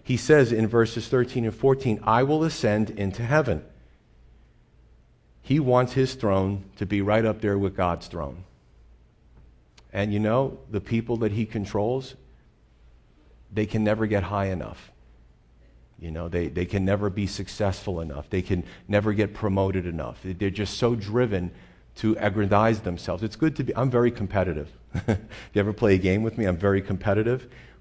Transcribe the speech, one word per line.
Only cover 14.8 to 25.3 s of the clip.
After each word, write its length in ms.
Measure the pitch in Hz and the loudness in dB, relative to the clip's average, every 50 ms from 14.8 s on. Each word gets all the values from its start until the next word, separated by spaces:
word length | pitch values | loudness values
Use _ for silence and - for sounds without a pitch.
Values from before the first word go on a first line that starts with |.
| - - - - - - - - - _ _ _ _ _ _ _ - - - - - _ _ - | -20 -20 -20 -20 -20 -20 -20 -20 -20 _ _ _ _ _ _ _ -20 -20 -20 -20 -20 _ _ -14
You 120 | 82 82 | -12 -10
know, 180 | 78 82 85 85 | -8 -8 -6 -4
they, 200 | 82 87 85 73 | -2 -2 -2 -2
they 160 | - 87 87 | -2 -2 -2
can 180 | - - 98 95 | -2 0 0 2
never 260 | 95 101 98 104 104 | 2 2 2 0 -2
be 180 | 90 101 101 95 | -2 -2 -4 -4
successful 720 | - - 98 - - - 104 98 92 - - 104 92 82 | -4 -6 -10 -10 -4 -2 -2 -2 -2 -2 -4 -6 -6 -6
enough. 280 | 82 80 71 71 76 - | -6 -8 -8 -10 -8 -4
They 120 | - 92 | -4 -2
can 220 | 90 - 98 90 82 - - - - - | 0 0 -2 -2 -2 -6 -12 -16 -6 0
never 260 | 101 101 101 107 104 | 0 2 2 2 2
get 200 | 101 107 98 98 | 2 0 0 -2
promoted 520 | - - 104 95 98 98 95 95 95 85 | -2 -2 0 2 2 0 0 0 -2 -4
enough. 320 | 90 82 80 71 60 - - - | -4 -6 -6 -6 -8 -10 -12 -10
They're 260 | 92 92 85 104 98 | -10 -6 -2 -2 -2
just 280 | 92 104 104 95 - - | -2 -2 -6 -6 -4 0
so 180 | 131 117 120 | 0 0 0
driven 560 | 113 98 101 104 123 127 117 101 92 90 87 - - - - - - _ _ - - | 0 -4 -2 0 0 0 2 0 -2 -2 -4 -8 -12 -20 -20 -20 -20 _ _ -10 -2
to 160 | - 107 110 - | 0 0 2 2
aggrandize 640 | - 107 95 107 104 95 101 101 110 113 113 107 | 0 -2 0 0 0 4 4 4 4 4 2 0
themselves. 420 | - 90 87 85 - - 85 90 110 | -2 -6 -6 -6 -4 -6 -6 -4 -4
It's 140 | 110 - - | -6 -4 0
good 180 | 160 160 - | -2 0 0
to 80 | - 135 | -2 -4
be, 100 | 120 - | -4 -2
I'm 160 | 113 127 135 | 0 0 2
very 200 | 123 120 120 123 | 2 4 2 2
competitive. 580 | 120 - 104 90 - 98 92 92 78 73 71 73 - - - - - | 2 0 -4 -2 0 0 0 0 -2 -6 -8 -10 -14 -20 -18 -10 -8
<laughs> 140 | - - - | -6 -2 -2
If 460 | 107 95 - - | -2 -2 -2 -10